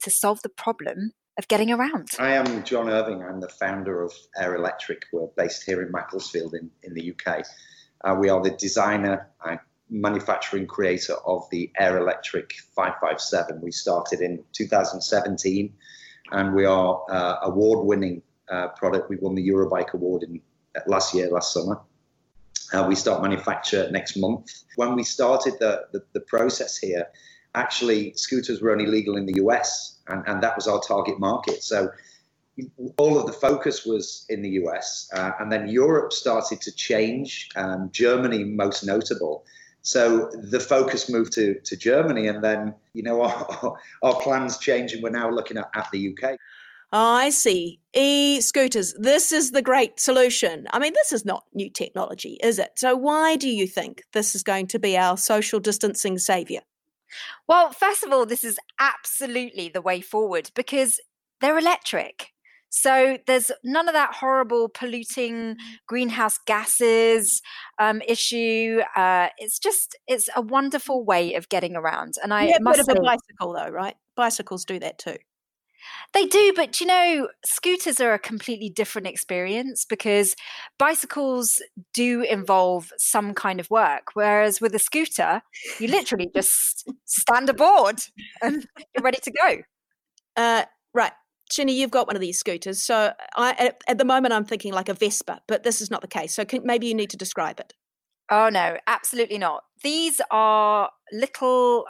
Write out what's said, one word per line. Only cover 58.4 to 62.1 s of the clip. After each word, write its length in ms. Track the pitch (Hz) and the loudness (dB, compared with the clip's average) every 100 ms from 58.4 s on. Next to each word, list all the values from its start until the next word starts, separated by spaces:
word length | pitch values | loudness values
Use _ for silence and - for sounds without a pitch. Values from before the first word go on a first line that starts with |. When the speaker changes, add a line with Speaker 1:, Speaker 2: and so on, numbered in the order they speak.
Speaker 1:
is 160 | 233 214 - - | -4 -6 -6 0
absolutely 920 | 269 - - - 269 240 247 - 170 | 0 0 -6 -6 -4 -4 -6 -8 -8
the 120 | 180 | -4
way 200 | 180 185 | -2 -2
forward 500 | - 214 214 175 - | -2 -2 0 -2 -4
because 460 | - - 277 262 - - _ _ _ | -6 -2 0 0 -2 -6 _ _ _
they're 160 | 277 320 | 2 4
electric. 720 | 339 359 - 175 - | 2 2 -2 -4 -6